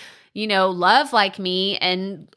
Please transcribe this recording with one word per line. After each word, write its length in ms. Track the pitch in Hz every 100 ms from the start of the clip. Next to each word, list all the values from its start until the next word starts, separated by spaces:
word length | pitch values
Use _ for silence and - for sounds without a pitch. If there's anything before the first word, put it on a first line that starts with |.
| - - _
you 120 | 202 214
know, 240 | 190 190
love 420 | 180 180 247 277
like 280 | 233 196 190
me, 360 | 185 185 196 -
and 500 | 180 185 196 170 156